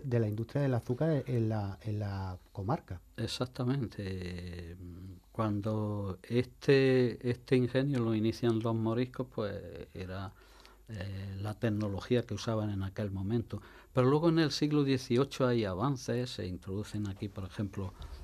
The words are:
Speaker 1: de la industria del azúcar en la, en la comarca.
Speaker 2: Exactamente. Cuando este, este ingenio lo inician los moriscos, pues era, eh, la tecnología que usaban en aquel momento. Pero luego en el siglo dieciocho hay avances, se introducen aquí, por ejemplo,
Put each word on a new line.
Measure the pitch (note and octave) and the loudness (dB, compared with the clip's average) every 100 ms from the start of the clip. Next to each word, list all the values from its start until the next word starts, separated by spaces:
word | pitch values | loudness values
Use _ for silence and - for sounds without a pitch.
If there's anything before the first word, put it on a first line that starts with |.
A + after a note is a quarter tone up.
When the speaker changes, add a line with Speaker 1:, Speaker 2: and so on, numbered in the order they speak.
| C3+ | 4
Speaker 1:
de | A#2+ | 2
la | G#2+ | 2
industria | G#2 A2+ C#3+ | 0 -2 0
del | C#3 A#2+ | 2 0
azúcar | - B2 D#3+ C#3+ - | 0 0 2 2 2
en | B2 A2 | 0 2
la, | A2 G2 F#2+ | 0 -2 -6
en | G#2+ G#2+ | -4 -4
la | G2+ G2 F#2+ F2+ - | -2 -4 -6 -8 -12
comarca. | - G2 D#3 - F2 - - | -6 -2 -2 -4 -12 -10 -6
Speaker 2:
Exactamente. | A2+ - B2 - B2 C#3 G#2+ - F#2+ F#2+ F2+ F2 F2+ F2 E2+ F2+ F2 F2 F#2+ F2+ _ | -4 -4 -4 -2 0 0 -2 -6 -6 -6 -6 -8 -8 -10 -10 -12 -14 -14 -14 -16 _
Cuando | - A2 G#2 G#2+ G#2+ G#2+ G#2 G2 F2 | -2 0 0 -2 -2 -2 -2 -4 -8
este, | - A#2+ B2 - - C3+ C3+ B2+ B2 - B2 | -2 0 0 0 6 8 8 6 4 2 -2
este | A#2+ - B2+ | -2 2 4
ingenio | A#2+ C3 C#3+ C3 | 4 2 2 2
lo | A2+ | 2
inician | A2 A2 - A#2 A2+ | 4 2 2 2 2
los | A2+ A2+ | 2 0
moriscos, | A2 A#2 B2+ - B2+ | 2 0 -2 -4 -6
pues | - G2+ F#2 F2 - - | -4 -4 -6 -10 -12 -12
era, | F2+ F2+ F#2+ F#2+ - - - - - - | -10 -8 -8 -8 -12 -20 -20 -20 -20 -12
eh, | G#2+ G2 F#2+ G2 F#2+ | -8 -6 -6 -8 -6
la | G#2 G#2+ | -6 -2
tecnología | A#2 G#2 G#2 F#2+ - A#2+ | 0 0 0 -2 2 2
que | - G#2 | 2 -4
usaban | - A2 G#2+ | -2 0 0
en | G2+ | -2
aquel | F#2+ G2 G#2 | -4 -4 -4
momento. | F#2+ G2 A#2+ - G2+ - - - | -2 0 0 -2 -8 -12 -20 -4
Pero | C3+ B2+ | 4 6
luego | D3+ E3+ | 6 4
en | E3 | 4
el | D#3 | 2
siglo | - D3+ D3 | 2 2 4
dieciocho | C#3 B2+ - A#2+ C3 - B2+ | 4 2 2 2 2 2 2
hay | A#2+ G2+ | 2 2
avances, | F2+ C#3 B2+ - A#2+ B2 | 0 0 -2 -2 -2 -2
se | - G2 | -6 -6
introducen | F2 F#2+ G2 G#2 G#2+ G#2 | -6 -6 -6 -4 -4 -4
aquí, | F#2+ G#2 | -4 -8
por | - F#2+ | -8 -8
ejemplo, | - G2+ - F#2+ - - - | -4 -4 -4 -8 -8 -14 -12